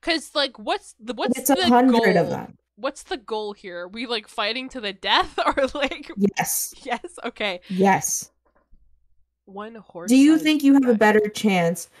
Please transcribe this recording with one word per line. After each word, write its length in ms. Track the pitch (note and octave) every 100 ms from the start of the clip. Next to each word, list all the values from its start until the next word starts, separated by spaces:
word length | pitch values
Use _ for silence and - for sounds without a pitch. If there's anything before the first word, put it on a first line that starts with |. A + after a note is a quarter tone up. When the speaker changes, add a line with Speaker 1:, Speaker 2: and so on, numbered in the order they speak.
Speaker 1:
'Cause, 340 | E4 D#4+ -
like, 240 | D4+ C#4 A3
what's 380 | A3 G4 - -
the, 160 | A3
what's 240 | A#3 C4 B3+
Speaker 2:
It's 120 | -
a 40 |
Speaker 1:
the 120 | C#4 F4+
Speaker 2:
hundred 460 | B3 C4 A#3 G#3
Speaker 1:
goal? 40 | F3
Speaker 2:
of 40 | D#3+
them. 280 | - - - _
Speaker 1:
What's 300 | - B3+ -
the 120 | - F4
goal 340 | G3+ G#3+ G#3
here? 300 | G3+ G3 F3
Are 60 | F3+
we, 180 | A3+ A#3+
like, 200 | A#3 -
fighting 420 | - G#3 A#3+ B3+
to 100 | C4
the 120 | G3+
death 460 | G3 G3 C4 F4+ -
<laughs> 80 | -
or, 80 | - C4
like, 360 | D4 C4+ E4+ C#4+ G#3+
Speaker 2:
Yes. 580 | G3 - - - - -
Speaker 1:
Yes? 360 | C4 A#3+ F4 -
Okay. 360 | A#3+ - G#3 F3+ -
Speaker 2:
Yes. 640 | F#3 F#3+ D#3+ - - - _ _ _ _ _ _ _ _ _ _ _ _
Speaker 1:
One 300 | G3 G#3+ A3+
horse 320 | - F3 F3+
Speaker 2:
Do 80 | C4
you 160 | D4
Speaker 1:
sized 100 | D#4+
Speaker 2:
think 220 | D4+ D4+
you 100 | C#4
have 80 | C#4 B3
a 20 |
Speaker 1:
duck. 100 | G#3+
Speaker 2:
better 300 | G#3+ G#3+ G#3
chance 600 | - G#3+ F#3 E3+ F3+ - _